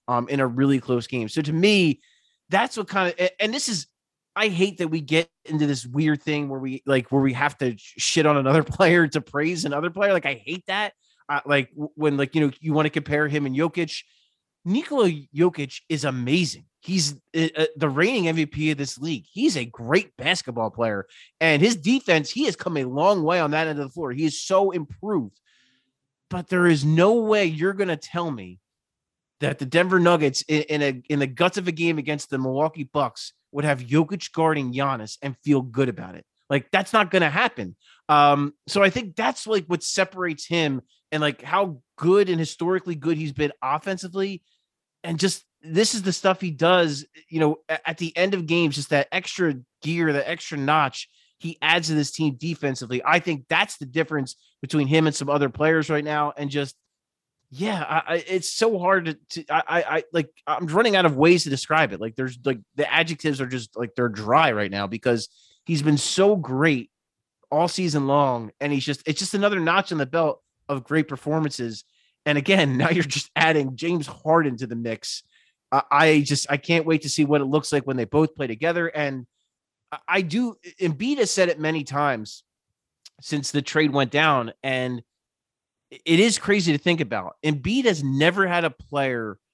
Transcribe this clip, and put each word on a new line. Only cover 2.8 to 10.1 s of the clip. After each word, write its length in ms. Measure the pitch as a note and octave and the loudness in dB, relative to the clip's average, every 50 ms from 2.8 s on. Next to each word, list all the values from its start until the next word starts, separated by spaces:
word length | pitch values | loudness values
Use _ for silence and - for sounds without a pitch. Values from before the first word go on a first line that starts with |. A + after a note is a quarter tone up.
| G3+ - | -8 -4
kinda, 260 | F#3+ G3 F#3 F3 E3 - | -2 -2 -2 -2 0 -2
a-, 200 | F3+ F#3 - - | -2 -2 -2 -2
and 100 | G#3 G#3+ | -4 -4
this 160 | A3+ D4 - - | -2 -4 -4 -4
is, 180 | A3 D#3+ C#3 - _ _ _ _ _ _ _ _ - G3 | -4 -6 -8 -10 _ _ _ _ _ _ _ _ -4 -2
I 100 | G#3+ G#3+ | -2 0
hate 300 | F#3 E3 F#3+ G3+ F3+ - | 2 0 0 0 0 -2
that 100 | F3 D#3+ | -4 -2
we 120 | D#3 E3 | -4 -4
get 300 | D3 C3 D3+ D#3+ E3+ - _ _ - | -2 0 0 0 0 -2 _ _ -10
into 200 | - D#3 D3+ D3+ | -6 -2 0 0
this 200 | C#3+ C#3 B2 A#2 | 0 0 -2 -6
weird 360 | B2 B2 C#3+ D#3+ D#3 D3+ D3 | -6 -2 0 0 0 0 0
thing 280 | - D#3 D3+ D3 D3 C#3 | -2 -4 -4 -4 -4 -6
where 100 | C3+ C3+ | -8 -8
we, 220 | C3 C3 C3 C3 - | -8 -8 -10 -6 -2
like, 260 | C#3 C#3 C3 A#2+ - | 0 2 2 2 2
where 120 | C3+ C#3 | 2 2
we 100 | C3+ C3+ | 2 2
have 240 | B2 B2+ C#3+ D3 - - | 2 0 -2 -2 -2 -2
to 160 | C#3 B2+ A#2 G2 | -4 -4 -4 -6
sh-, 160 | - - - | -12 -14 -8
shit 300 | - - - - E3+ D3+ | -4 -2 0 2 4 4
on 100 | D3+ D3 | 4 4
another 260 | C#3+ C3+ C3+ C#3+ D#3+ | 4 4 4 4 4
<laughs> 140 | D3 - - | 4 2 2
player 300 | - G3 E3 F3 F3 E3 | 4 4 6 6 6 4
to 160 | C#3+ - D#3 | 2 0 -4
praise 420 | - - - C#3+ D3+ E3 F3+ D#3+ C#3+ | -6 -6 -4 -2 -2 -2 -2 -4 -4
another 240 | C#3 C#3+ C#3+ D#3+ F3 | -4 -4 -4 -4 -4
player. 240 | E3+ F#3+ G3+ G3+ | -2 0 0 2